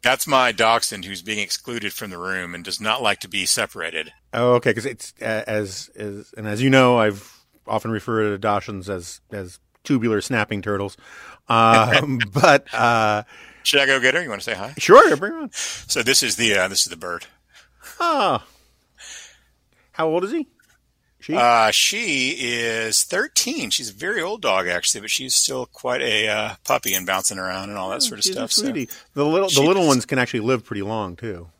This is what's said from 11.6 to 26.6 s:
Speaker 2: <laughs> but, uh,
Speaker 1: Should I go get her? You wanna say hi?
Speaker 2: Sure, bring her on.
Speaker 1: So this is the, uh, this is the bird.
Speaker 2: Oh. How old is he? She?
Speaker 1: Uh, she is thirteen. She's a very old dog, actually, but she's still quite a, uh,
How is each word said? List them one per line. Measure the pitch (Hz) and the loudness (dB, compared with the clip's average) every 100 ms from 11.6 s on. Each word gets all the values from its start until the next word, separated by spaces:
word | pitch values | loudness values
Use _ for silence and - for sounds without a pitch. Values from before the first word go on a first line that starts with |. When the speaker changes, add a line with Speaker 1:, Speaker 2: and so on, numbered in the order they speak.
| 113 113 110 - 147 131 110 | 6 6 6 2 0 -2 -2
Speaker 2:
<laughs> | |
but, | 139 180 139 - | 4 6 6 4
uh, | 117 117 117 107 104 107 - - - | 0 2 4 2 0 -4 -18 -20 -8
Speaker 1:
Should | - 143 | 0 2
I | 135 | 4
go | 135 | 4
get | 127 | 4
her? | 147 | 2
You | 165 | -2
wanna | 101 | -8
say | - | -6
hi? | 101 107 139 | -8 -8 -6
Speaker 2:
Sure, | - 226 415 147 | 8 10 10 4
bring | 196 | -2
her | 330 | -8
on. | 285 | -10
Speaker 1:
So | - - - - - | -10 -10 -10 -6 -2
this | 117 131 | 2 2
is | 123 104 | 2 0
the, | 113 101 | 2 2
uh, | 92 | 0
this | 95 | 0
is | - | -4
the | 82 | -4
bird. | 90 87 - _ _ - _ _ - - | -8 -10 -10 _ _ -20 _ _ -20 -6
Speaker 2:
Oh. | 339 294 196 120 - _ _ _ _ _ - - - _ _ _ _ _ _ | -2 0 0 -2 -6 _ _ _ _ _ -20 -20 -20 _ _ _ _ _ _
How | - 160 | -4 0
old | 165 | 0
is | 190 | -2
he? | 320 294 _ _ _ _ _ _ _ | -6 -8 _ _ _ _ _ _ _
She? | - 147 | -6 2
Speaker 1:
Uh, | 120 117 110 | 4 6 4
she | - - 202 226 143 127 123 | 4 0 -2 -4 -2 -2 -4
is | 123 120 117 113 113 107 | -4 -4 -4 -4 -2 -2
thirteen. | - 180 277 - - 311 113 | -2 -4 -2 -2 -2 -6 -4
She's | - 120 | -6 -6
a | |
very | 98 175 214 | -10 -6 -4
old | 170 220 | -4 -4
dog, | 139 95 90 | 0 0 0
actually, | 87 - 113 | -2 -2 -4
but | 107 | -4
she's | - 131 | -6 -2
still | - - 131 123 | 0 0 -4 -8
quite | - 127 123 | -8 -6 -2
a, | 127 107 110 | 0 0 0
uh, | 107 107 98 | -2 -4 -8